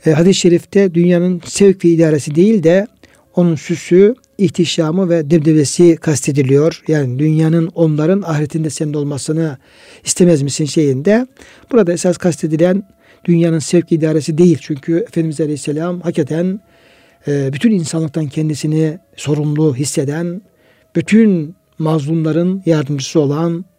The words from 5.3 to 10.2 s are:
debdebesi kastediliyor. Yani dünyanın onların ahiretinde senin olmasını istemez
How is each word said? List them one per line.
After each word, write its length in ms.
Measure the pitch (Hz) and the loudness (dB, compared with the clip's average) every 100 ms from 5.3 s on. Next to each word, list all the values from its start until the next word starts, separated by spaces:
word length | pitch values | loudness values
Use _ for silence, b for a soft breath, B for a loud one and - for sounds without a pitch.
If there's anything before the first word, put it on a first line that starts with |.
debdebesi 680 | 170 151 156 139 - 175 160 | 2 4 2 0 4 4 4
kastediliyor. 880 | - 147 - 143 131 139 156 165 - | 0 -2 -2 0 2 2 2 -2 -4
Yani 320 | 156 135 123 | -2 -2 -2
dünyanın 520 | 156 156 156 165 165 - | 0 2 2 0 -2 0
onların 460 | 160 151 156 196 | 0 0 0 0
ahiretinde 480 | 170 151 151 165 156 | -2 -4 -4 -4 -6
senin 240 | 139 156 | -4 -6
olmasını 640 | 147 143 143 - 156 165 131 b b b b - | -4 -6 -6 -6 -4 -4 -6 b b b b -10
istemez 360 | - | 2